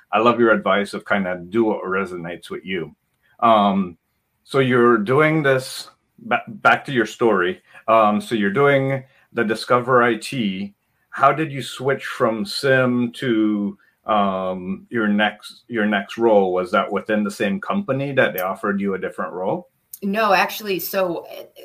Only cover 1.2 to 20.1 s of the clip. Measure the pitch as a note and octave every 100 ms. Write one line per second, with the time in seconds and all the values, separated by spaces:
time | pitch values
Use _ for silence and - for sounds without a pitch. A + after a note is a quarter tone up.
1.2 | F#2 F2+ F2 A2 A2 G2 F#2 F#2+ F#2 F2+
2.2 | E2+ E2+ - F#2+ F2+ F#2 D#2 - _ _
3.2 | _ _ A#2 A2 G2+ G2 F2+ E2+ _ _
4.2 | _ _ _ C3+ B2+ B2 A#2+ A2+ G2+ C3+
5.2 | D3+ D#3 C#3+ C3 - - - _ _ _
6.2 | A2+ A#2+ - G#2 A#2+ A#2+ - B2+ G#2+ -
7.2 | A#2 G2 F2+ F#2 _ - - A2+ G#2+ G#2
8.2 | - A2+ G2+ G2+ C#3+ C#3 C3+ C3+ C3 _
9.2 | _ A#2 A2 A2 - B2 A#2+ B2+ A#2 A2
10.2 | - C#3 G#2 F#2+ G2+ - _ _ _ -
11.2 | C#3 C#3+ D3 C#3 A#2+ - C3+ C3+ - -
12.2 | B2 A2+ G2+ - C#3 C3 B2+ B2 A#2+ -
13.2 | C3+ A2+ G#2+ G#2 G2+ G2+ _ _ - G#2+
14.2 | G2 F#2+ F#2 F#2 F2+ F#2+ - A#2+ G#2+ G#2
15.2 | G#2+ G#2 - - - A2+ G#2+ G2+ G2 -
16.2 | A#2 G#2 F#2+ F2+ F#2 G2+ F#2+ G2 - G#2+
17.2 | G#2 - G#2 G2 - G2 G2 C3+ C#3 C3
18.2 | A2 F#2 F#2 G2 G#2 G2 G2 F#2 F#2 -
19.2 | F2+ E2+ F#2+ F3 - _ _ - G3+